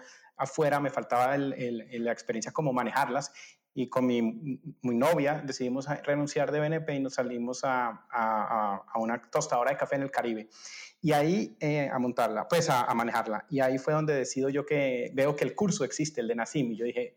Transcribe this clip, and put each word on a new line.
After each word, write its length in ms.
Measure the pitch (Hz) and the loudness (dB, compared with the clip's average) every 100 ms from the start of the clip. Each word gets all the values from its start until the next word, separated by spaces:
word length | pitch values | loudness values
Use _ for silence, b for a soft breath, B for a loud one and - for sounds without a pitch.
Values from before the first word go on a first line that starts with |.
| B B B - | B B B -6
afuera 440 | 135 - 147 143 | -4 2 2 2
me 100 | 139 | 0
faltaba 440 | 131 113 123 127 | -2 0 2 4
el, 180 | 139 139 | 2 -2
el, 260 | 131 123 117 110 | -2 -4 -4 -6
el, 140 | 120 | -4
la 80 | 117 | -2
experiencia 400 | 113 - 113 123 | -2 -4 -4 -4
como 200 | 165 147 | -2 0
manejarlas. 600 | 123 123 135 131 135 - B B B _ - | 0 0 0 0 -2 -4 B B B _ -6
Y 120 | 127 | -2
con 160 | 131 127 | 2 2
mi, 160 | 120 | 2
mi 720 | 113 - 147 127 - - 127 | 2 -2 -8 -8 -10 -6 -2
novia 480 | 117 147 160 139 151 | 2 4 4 2 0
decidimos 420 | 139 131 123 131 135 | -4 -4 -2 -4 -4
a-, 100 | 143 | -4
renunciar 540 | 151 143 143 147 135 | 0 0 0 0 0
de 100 | 147 | 2
B 60 | 151 | 0
N 140 | 160 | 0
P 140 | 156 | -2
y 60 | 139 | -2
nos 140 | 131 | -2
salimos 480 | - 123 120 120 123 | -2 -2 -2 -4 -2
a, 260 | 135 127 120 | 0 2 0
a, 180 | 107 - | -4 -4
a, 760 | 123 110 110 - 113 104 98 - | 0 2 2 2 2 2 -2 -4
a 60 | - | -2
una 220 | 113 120 - | 0 -2 -2
tostadora 400 | 156 - 120 127 | -2 0 2 2
de 60 | 139 | 2
café 200 | 143 139 | 0 0
en 60 | |
el 80 | 135 | 0
Caribe. 380 | - 120 110 110 B B B B B | -2 -2 -4 -6 B B B B B
Y 100 | 151 | 2
ahí, 460 | 147 156 202 - - | 4 4 2 -2 -2
eh, 300 | 151 147 135 | 0 0 0
a 60 | 127 | 0
montarla, 500 | 123 120 113 107 - | 0 2 0 0 0
pues, 220 | 170 - | 2 4
a, 140 | 127 | 2
a 100 | 120 | 2
manejarla. 500 | 117 117 117 110 104 - | 2 2 0 0 -4 -2
Y 100 | 135 | 2
ahí 160 | 131 131 | 2 2
fue 160 | - | 2
donde 220 | 151 156 | 2 2
decido 340 | 143 123 131 135 | 0 0 0 0
yo 160 | 139 | 0
que, 460 | 139 147 135 123 120 | 0 0 2 0 -2
veo 240 | 131 143 147 | 2 2 2
que 80 | |
el 100 | 139 | -2
curso 300 | - 208 - | 0 0 0
existe, 380 | 127 - 156 - | -2 -2 -4 -2
el 60 | 113 | -2
de 60 | |
Nassim. 380 | 117 113 156 117 | -2 -2 0 -2
Y 40 | 110 | -2
yo 80 | 120 | -2
dije, 280 | 120 120 | -2 -6